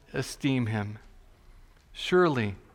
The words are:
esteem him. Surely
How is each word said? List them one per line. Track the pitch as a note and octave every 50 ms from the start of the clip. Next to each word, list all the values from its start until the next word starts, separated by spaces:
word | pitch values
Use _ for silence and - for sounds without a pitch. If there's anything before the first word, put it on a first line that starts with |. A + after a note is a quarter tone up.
| - -
esteem | - - C3 - - - - C#3+ C3+ B2+ A#2+
him. | G#2+ A2+ G#2+ G2+ G#2 G#2+ - - - - - - - - - - - - - - - - - - -
Surely | - - - - F#3 F3+ F3+ E3 C#3+ B2 A2 G#2 F#2+ - - - -